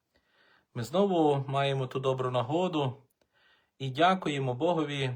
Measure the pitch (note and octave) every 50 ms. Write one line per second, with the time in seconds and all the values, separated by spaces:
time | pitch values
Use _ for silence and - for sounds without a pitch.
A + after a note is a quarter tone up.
0 | _ _ _ _ _ _ _ _ _ _ _ _ _ _ - B2 A#2 G#2+ D#3 F#3
1 | G3+ G3+ F#3 E3+ D#3 D3 C#3+ C#3 C3 C3+ C3+ C#3 C#3 C#3 C#3 C3+ C3 B2+ - C3+
2 | C3 C3+ C3 C3 B2+ B2 B2+ B2 A#2 A#2+ D3 E3+ F#3 - E3 D#3 C#3+ C3 A#2 -
3 | _ _ _ _ _ _ _ _ _ _ _ _ _ _ _ - C3+ C3+ B2+ C3+
4 | E3 F3+ F#3+ F#3+ - D#3 D3 C#3 C3+ B2+ B2 B2 D3+ F3 F3 D#3+ D#3 C#3+ D3 C#3
5 | C3 B2+ B2